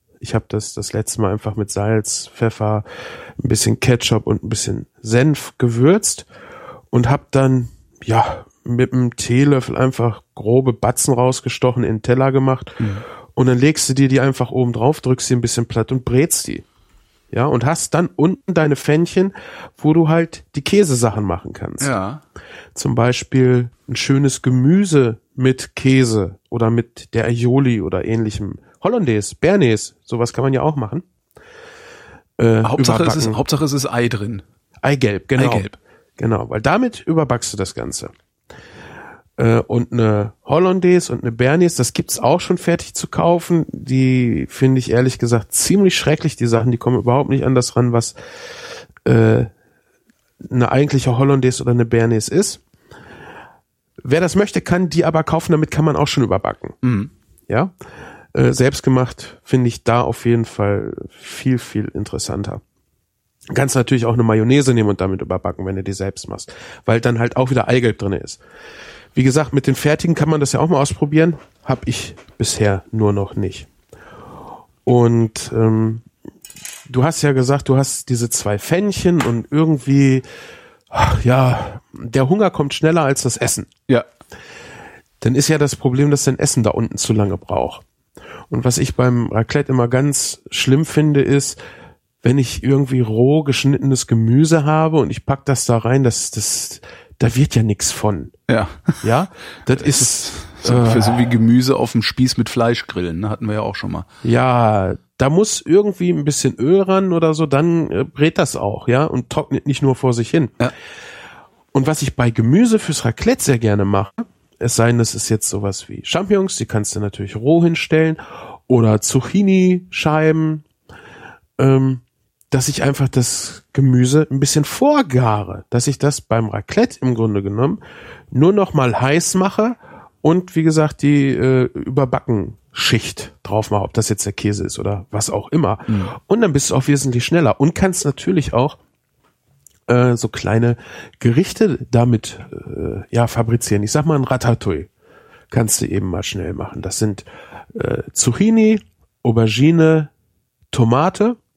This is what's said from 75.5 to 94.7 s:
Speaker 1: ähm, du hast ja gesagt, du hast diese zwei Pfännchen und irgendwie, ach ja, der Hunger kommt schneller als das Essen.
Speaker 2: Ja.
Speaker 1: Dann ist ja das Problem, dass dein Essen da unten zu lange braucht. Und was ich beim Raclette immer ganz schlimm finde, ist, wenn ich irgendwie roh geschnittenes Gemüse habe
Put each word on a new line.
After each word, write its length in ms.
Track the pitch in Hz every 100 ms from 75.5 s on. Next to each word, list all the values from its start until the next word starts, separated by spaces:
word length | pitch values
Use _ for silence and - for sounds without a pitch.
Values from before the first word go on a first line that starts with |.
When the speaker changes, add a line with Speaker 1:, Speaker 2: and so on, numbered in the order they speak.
Speaker 1:
ähm, 480 | 120 110 110 110 113 - _ - - - - - - -
du 140 | 127
hast 180 | 139 165
ja 100 | 147
gesagt, 380 | 131 127 143 -
du 80 | 131
hast 320 | 135 - -
diese 200 | 120 117
zwei 280 | - 104 101
Pfännchen 600 | - 165 208 190 180 175
und 260 | 117 117 -
irgendwie, 720 | 147 160 147 135 139 139 131 - - - - - _ _
ach 340 | - - -
ja, 580 | 120 127 127 110 - - -
der 340 | - 117 131 135
Hunger 200 | 196 196
kommt 240 | - 143
schneller 300 | - 156 170
als 180 | 139 135
das 140 | 131 -
Essen. 300 | 123 - - _ -
Speaker 2:
Ja. 160 | 120 - _ _ - - - - - - - _ _
Speaker 1:
Dann 160 | 117 131
ist 120 | 143
ja 100 | 156
das 180 | 147 -
Problem, 360 | 139 127 143
dass 120 | 143 -
dein 140 | 131
Essen 240 | 147 -
da 80 | 110
unten 260 | - 113 -
zu 160 | -
lange 240 | 107 101 92
braucht. 480 | - 87 62 - - _ _ - - - -
Und 160 | 120 123
was 120 | 120
ich 180 | 135 -
beim 320 | 127 120 117
Raclette 440 | 107 113 147 143
immer 160 | 131 120
ganz 540 | 127 143 139 - - -
schlimm 340 | - - 135 160
finde, 360 | - 151 143
ist, 400 | - 139 - - - - - _ _ _
wenn 160 | - 139
ich 260 | 123 -
irgendwie 360 | 127 135 135 131
roh 420 | 113 110 127 151
geschnittenes 640 | 143 131 135 139 135 131 -
Gemüse 560 | 117 113 127 156 165
habe 340 | 147